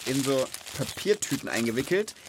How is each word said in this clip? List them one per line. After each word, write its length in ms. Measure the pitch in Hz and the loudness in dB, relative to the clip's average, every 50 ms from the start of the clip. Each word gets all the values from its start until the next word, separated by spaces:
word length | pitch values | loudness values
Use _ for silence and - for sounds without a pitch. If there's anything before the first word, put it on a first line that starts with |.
| - | -2
in 160 | 123 131 139 131 | -2 0 0 2
so 200 | 135 135 131 127 120 - - - - - | 4 4 2 2 0 -4 -10 -12 -10 -4
Papiertüten 680 | - 139 - - - - 190 202 202 - - 143 - - | -4 -4 -4 -4 -2 2 2 2 2 2 -2 -2 -2 -2
eingewickelt 680 | 92 69 113 117 117 110 123 139 - 175 196 220 - - - - | -2 0 0 2 2 2 0 0 2 2 2 2 0 -6 -14 -18